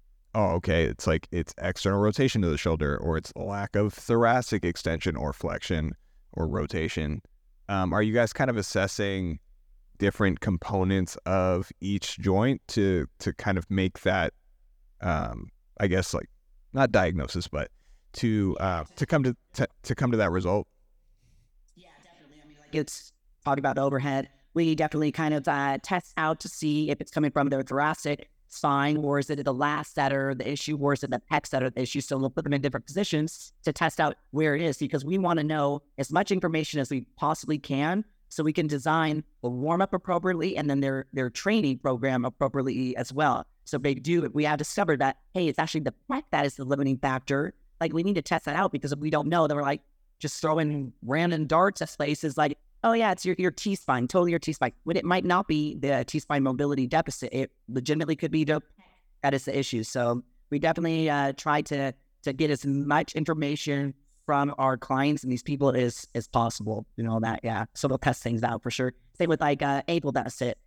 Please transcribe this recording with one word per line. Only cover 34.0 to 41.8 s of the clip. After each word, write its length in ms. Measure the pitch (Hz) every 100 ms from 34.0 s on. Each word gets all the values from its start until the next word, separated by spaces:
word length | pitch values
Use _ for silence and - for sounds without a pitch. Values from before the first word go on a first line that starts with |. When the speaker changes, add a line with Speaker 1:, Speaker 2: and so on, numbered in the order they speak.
| 151 - _
Speaker 2:
where 240 | 143 156
it 80 | 143
is, 140 | 165 131
because 280 | 143 143
we 120 | 139 190
wanna 260 | 175 165
know 400 | 151 156 143 143 _ -
as 160 | 139
much 180 | 165 202
information 480 | 185 175 160 160 147
as 100 | 131
we 160 | 135 - -
possibly 420 | 151 156 - 147
can 460 | - 139 151 196 - _ _
so 140 | -
we 100 | 156
can 140 | 165 156
design 560 | 143 156 160 156 151 - -
the 60 | 123
warm-up 420 | 123 147 175 196
appropriately 640 | 185 - 175 185 170 180 -
and 120 | 147
then 120 | 139
their, 260 | 135 135 -
their 160 | 147 123
training 500 | - 202 220 147
program 460 | 131